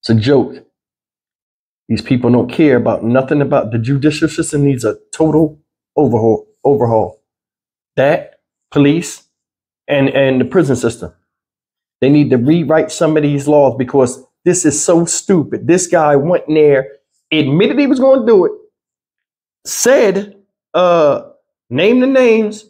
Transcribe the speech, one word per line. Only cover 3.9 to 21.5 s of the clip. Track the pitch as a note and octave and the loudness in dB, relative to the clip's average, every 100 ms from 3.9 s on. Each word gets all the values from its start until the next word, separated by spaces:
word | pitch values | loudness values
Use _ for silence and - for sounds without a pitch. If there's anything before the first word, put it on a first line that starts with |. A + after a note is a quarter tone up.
| C#3+ D3 D3+ D#3 | 0 -2 -2 -4
system | - D#3+ D3 | -4 -6 -2
needs | C#3+ B2+ | 0 0
a | A2+ G2+ _ | -4 -6 _
total | - D#3+ D3+ D#3 D3+ _ _ _ - | -2 0 2 0 -4 _ _ _ -2
overhaul, | C#3+ A2+ A2+ G#2+ - _ | 0 2 0 0 -4 _
overhaul. | C#3 C#3+ A#2+ A2+ F2 - _ _ _ _ _ _ _ - | -2 0 0 0 -2 -10 _ _ _ _ _ _ _ -2
That, | C#3 E3 - _ _ _ _ | 0 0 -4 _ _ _ _
police, | D3+ C#3+ D#3+ F3 - _ _ _ _ _ _ - | 0 2 0 -4 -14 _ _ _ _ _ _ -4
and, | C#3 C#3 | -2 0
and | C#3 C3+ C3 | 0 0 0
the | B2 | 0
prison | F#3+ D3+ B2+ | 0 0 -2
system. | A#2 - E2 _ _ _ _ _ _ _ _ _ | -4 -6 -16 _ _ _ _ _ _ _ _ _
They | C3 | 2
need | D3 C3+ | 2 2
to | B2 | 0
rewrite | B2 E3 C#3+ D#3 D#3+ | 2 0 0 -2 -2
some | - D#3+ D#3 | -4 -2 0
of | |
these | D3 C#3+ C#3 | 0 -2 0
laws | D3 C3+ A2+ | 2 2 0
because | B2+ C#3 B2 - - _ | -2 0 0 -4 -20 _
this | F3 F3+ D#3 | -2 0 -2
is | D3+ | -2
so | - E3+ E3+ | 0 0 0
stupid. | - - F#3 C#3 - A#2 | -6 -2 -2 -2 -8 -2
This | F3 - | -2 0
guy | F3 D3+ C#3+ | 0 2 0
went | D3 F3 - | 0 -4 -2
in | D#3 | 2
there, | D3+ C#3 - - _ _ _ | 4 2 -2 -14 _ _ _
admitted | D#3 C3 D3 A3+ C4 | -2 0 0 0 0
he | C#4+ | 0
was | B3+ | 0
gonna | C4+ C4+ A3 | 2 2 4
do | G#3+ E3 | 2 2
it, | - - _ _ _ _ _ _ _ _ _ - | -4 -20 _ _ _ _ _ _ _ _ _ -14
said, | - A#3 C#4 A3+ F#3 G3+ - _ _ _ | -4 0 2 2 -2 -6 -18 _ _ _
uh, | D#3+ F3+ F3 D3 C3+ - _ _ | -2 2 2 2 0 -8 _ _